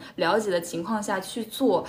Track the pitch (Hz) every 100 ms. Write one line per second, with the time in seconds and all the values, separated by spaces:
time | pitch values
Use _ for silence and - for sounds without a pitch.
0 | - - 170 208 208 175 170 170 175 214
1 | 208 196 190 240 220 - 262 175